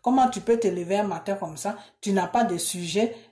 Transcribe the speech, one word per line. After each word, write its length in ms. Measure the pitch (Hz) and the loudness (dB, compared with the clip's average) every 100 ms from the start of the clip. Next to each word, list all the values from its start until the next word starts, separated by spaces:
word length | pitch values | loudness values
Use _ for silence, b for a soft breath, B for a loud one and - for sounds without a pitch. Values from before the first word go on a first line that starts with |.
comment 260 | - 131 131 | 2 4 4
tu 120 | 190 | 2
peux 180 | - 233 | 0 2
te 100 | 214 | 2
lever 300 | 175 170 202 | 0 -2 0
un 60 | |
matin 320 | 208 165 - 196 | 0 -4 -4 -6
comme 200 | 165 156 | -6 -6
ça, 200 | 202 220 B _ | -8 -8 B _
tu 120 | 208 | 0
n'as 140 | 190 175 | 0 2
pas 180 | 233 | 2
de 140 | 226 175 | 2 0
sujet, 580 | - 180 170 190 226 B B | -4 -4 -2 0 0 B B